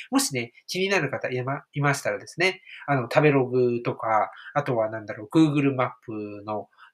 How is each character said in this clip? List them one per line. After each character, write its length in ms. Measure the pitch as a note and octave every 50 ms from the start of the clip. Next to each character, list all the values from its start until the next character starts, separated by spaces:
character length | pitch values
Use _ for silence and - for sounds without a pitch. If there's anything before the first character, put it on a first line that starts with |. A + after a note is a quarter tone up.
| - -
も 80 | B3 C4+
し 160 | - - C#3
ね、 180 | B2 A#2 A#2 - _ _
気 140 | - - F3+
に 80 | F#3+ G3
な 120 | G3 F#3
る 100 | D3+ B2+
方 180 | A2+ A2+ - C3
い 140 | B2+ B2 B2
ま-、 200 | C3 C#3 - - _ -
い 60 | D3
ま 140 | C#3+ C#3+ C3+
し 80 | C3+ -
た 80 | A2+
ら 80 | G#2 G2
で 80 | F#2+
す 140 | - - -
ね、 220 | F3+ F#3 F#3 - _ - - - -
あ 100 | - C#3+
の、 60 | C3+ A#2+
食 200 | A#2 - D3+ D3+
べ 80 | D3+
ロ 180 | C#3 C#3 B2+ A#2+
グ 340 | B2 B2+ B2 B2 A#2+ A#2 A#2+
と 140 | C3+ B2
か、 340 | - - A2+ A2 G#2+ G2 - - - - - -
あ 80 | D3 C#3+
と 120 | - B2+
は 140 | A2+ A2 A2
な 100 | A2+ A2+
ん 60 | G#2+
だ 80 | G#2 G#2+
ろ 140 | - A2 - -
う、 40 |
Google 380 | E3 D#3+ D3+ C#3+ D3 C#3 C#3 C3+
マ 100 | B2+ B2
ッ 60 | A#2+ - - _
プ 380 | - A2 G#2+ G#2 G#2 G#2 G#2 G2+
の、 240 | G#2+ G#2+ G#2 G2+ - _ _ - -